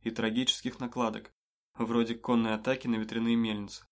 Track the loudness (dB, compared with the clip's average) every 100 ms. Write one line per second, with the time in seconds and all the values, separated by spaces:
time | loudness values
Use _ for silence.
0 | -4 0 0 2 0 0 -2 -6 -8 -2
1 | -2 -2 -12 _ _ _ _ -4 0 2
2 | 2 -2 2 4 4 0 0 -2 0 -2
3 | 0 -2 2 2 2 -2 -6 -10 -14